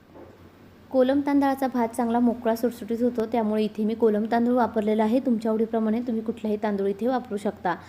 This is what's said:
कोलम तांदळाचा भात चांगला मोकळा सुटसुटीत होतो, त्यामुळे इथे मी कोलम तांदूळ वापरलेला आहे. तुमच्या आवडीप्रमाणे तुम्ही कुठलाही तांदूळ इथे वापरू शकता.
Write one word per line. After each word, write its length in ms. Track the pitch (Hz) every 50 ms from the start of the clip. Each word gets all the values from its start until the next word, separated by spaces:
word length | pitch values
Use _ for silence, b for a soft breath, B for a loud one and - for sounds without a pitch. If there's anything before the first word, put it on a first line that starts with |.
| - - - - - - - - - - - - - - - - - -
कोलम 300 | - 262 254 254 269 285 277
तांदळाचा 400 | 285 285 285 277 277 269 262 269
भात 220 | 254 240 247 240 226
चांगला 320 | 240 - 240 233 226 240
मोकळा 340 | 247 240 220 240 - 220 226
सुटसुटीत 460 | 226 - 240 233 - 208 202 233 220 240
होतो, 240 | 247 240 - 220
त्यामुळे 380 | 220 - 240 220 208 214 214 214
इथे 200 | 208 214 - 214
मी 100 | 208 226
कोलम 320 | 220 233 226 208 208 214 220 233
तांदूळ 220 | 233 233 240 247
वापरलेला 500 | 254 233 214 - 226 208 214 214 214 220
आहे. 160 | 214 226 269
तुमच्या 300 | 269 269 240 214 208 226
आवडीप्रमाणे 500 | 220 214 226 220 226 226 220 220 214 240
तुम्ही 220 | 247 254 220 226 220
कुठलाही 340 | 220 226 - - 220 208 208 -
तांदूळ 260 | 214 208 190 196 196
इथे 180 | 202 196 220
वापरू 300 | 240 262 247 240 - 208
शकता. 380 | 208 - 214 196 - - 185 170 B B